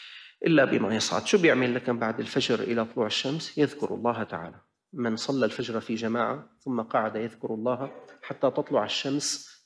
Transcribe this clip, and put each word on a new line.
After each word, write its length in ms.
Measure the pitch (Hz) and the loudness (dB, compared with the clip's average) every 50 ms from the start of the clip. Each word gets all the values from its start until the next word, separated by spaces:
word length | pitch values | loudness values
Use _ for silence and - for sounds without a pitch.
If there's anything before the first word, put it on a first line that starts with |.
| - - - - - - - - - | -18 -18 -18 -20 -20 -20 -12 -2 2
إلا 200 | 170 160 147 131 | 4 6 6 6
بما 300 | - - 117 113 98 110 | 6 4 2 2 2 0
يصعد". 320 | 110 - - - 107 - - | 0 0 0 -2 -2 0 4
شو 100 | - 202 | 4 6
بيعمل 380 | 170 156 135 127 127 123 120 | 6 6 6 6 4 2 0
لكن 240 | 127 - 131 120 113 | 0 0 -2 -2 0
بعد 200 | 117 110 113 - | 0 -2 -2 -2
الفجر 400 | 117 - - 135 123 - 120 110 | -4 -2 0 0 2 2 2 0
إلى 260 | 107 - 117 117 113 | 0 0 0 0 0
طلوع 220 | 113 - 131 113 107 | -2 0 -2 0 0
الشمس؟ 500 | - - - 135 147 165 160 - - 151 | 0 -2 -2 -2 -4 -4 -6 -6 0 0
يذكر 360 | 147 135 - - 113 - 98 | 0 0 0 -4 -4 -4 -4
الله 280 | - 110 120 117 113 107 | -2 0 0 0 0 -4
تعالى. 360 | - - 82 85 85 85 - _ _ _ _ _ _ - | -6 -6 -8 -8 -10 -14 -18 _ _ _ _ _ _ -6
من 220 | 143 120 117 110 | -2 -2 -2 -2
صلى 300 | 113 - - 139 135 117 | -2 -2 -2 0 2 2
الفجر 340 | 107 - - 123 120 113 113 | 2 0 -2 -6 -4 -4 -4
في 160 | 110 - 113 | -2 -2 -4
جماعة 540 | 110 113 110 113 120 113 110 120 151 - - _ _ | -2 -2 -2 0 0 0 0 -2 -4 -8 -16 _ _
ثم 220 | - 139 127 117 | -6 -4 -2 -2
قعد 340 | 110 - - 127 110 110 107 | -2 0 0 0 0 0 -2
يذكر 380 | 107 113 117 - - - - 113 | -2 -6 -6 -8 -8 -6 -6 -4
الله 380 | 107 110 123 127 123 135 139 - - - - - - | -2 0 -2 -2 -2 -4 -8 -10 -14 -20 -20 -20 -16
حتى 300 | - - 135 - - 131 | -12 -10 -6 0 0 2
تطلع 340 | 123 156 143 - 143 120 107 | 2 2 -2 2 2 2 2
الشمس 680 | 107 - - - 139 139 147 - - - - - - - - _ | 2 -2 -2 -2 -2 -2 0 0 -2 -4 -6 -8 -16 -20 -20 _